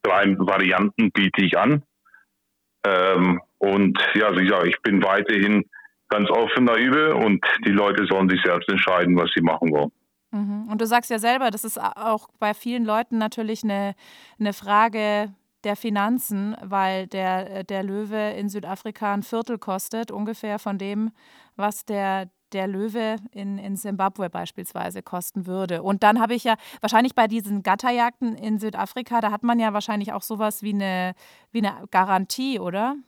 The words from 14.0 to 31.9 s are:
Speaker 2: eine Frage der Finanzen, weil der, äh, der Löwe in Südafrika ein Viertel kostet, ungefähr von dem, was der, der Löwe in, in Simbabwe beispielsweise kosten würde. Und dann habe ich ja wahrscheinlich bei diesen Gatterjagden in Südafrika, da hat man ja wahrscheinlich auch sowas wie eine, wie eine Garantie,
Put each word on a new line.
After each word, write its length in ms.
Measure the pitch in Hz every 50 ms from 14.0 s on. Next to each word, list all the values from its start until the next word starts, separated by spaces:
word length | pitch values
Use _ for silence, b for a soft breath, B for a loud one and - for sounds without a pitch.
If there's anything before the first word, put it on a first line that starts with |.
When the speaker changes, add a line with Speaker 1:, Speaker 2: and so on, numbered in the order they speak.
| B B B B B B B B
Speaker 2:
eine 140 | 208 202 202
Frage 800 | - 202 196 208 208 226 233 214 220 214 208 208 208 214 208 196 _ _ _ _ _ -
der 120 | 208 202
Finanzen, 800 | - - 226 208 202 202 220 247 254 - - 208 196 202 208 214 -
weil 460 | - 190 202 196 190 190 190 190 190
der, 520 | 185 - 190 190 185 185 185 190 196 196 196
äh, 60 | 185
der 180 | - 196 190 196
Löwe 480 | 196 196 208 214 202 214 214 208 208 -
in 120 | 196 202 208
Südafrika 640 | 196 208 - 175 196 - - 220 214 - 220 202 202
ein 100 | 202 226
Viertel 340 | - 233 226 226 - 240
kostet, 540 | 208 - - 190 190 - - - 226 233 -
ungefähr 480 | 196 202 214 214 226 - - 214 208 214
von 180 | - 208 196
dem, 340 | 185 196 196 202 214 220 226 b b b b b b b b b
was 300 | - 196 208 208 - -
der, 440 | - 208 202 196 196 190 190 190 185 _ _ _ _
der 160 | - 190 190
Löwe 480 | 196 196 196 208 226 208 240 220 220 220 220 202 233
in, 260 | _ 202 196 196 202
in 200 | 196 196 202 196
Simbabwe 520 | 196 - 202 202 185 190 196 190 - 190 170
beispielsweise 720 | - 185 175 - _ - 180 - - 180 - 175 185 190
kosten 460 | - - - 180 175 - _ 196 175
würde. 340 | 185 180 190 190 180 175 160
Und 220 | 180 190 202 190 208
dann 160 | 208 214 240
habe 140 | 226 220 240
ich 100 | 233 -
ja 120 | 240 220 B B B B B
wahrscheinlich 340 | - 220 233 220 240 262 -
bei 120 | - 226
diesen 360 | 220 226 226 202 202 208 202 180
Gatterjagden 720 | 202 190 214 - 254 247 240 233 240 240 _ 254 226 220
in 240 | - 214 214 220 208
Südafrika, 640 | 214 214 - 190 196 - - 254 240 - 247 233
da 100 | 220 208
hat 120 | 208 220 -
man 160 | 240 240 233
ja 140 | 226 214 202
wahrscheinlich 380 | 208 - - 214 208 202 196 -
auch 80 | -
sowas 420 | - - 180 196 220 214 214 - 202
wie 100 | 214 208
eine, 400 | 202 196 190 185 185 180 185 180 b b b b b b b
wie 140 | - 233 214
eine 220 | 196 - - 202
Garantie, 720 | -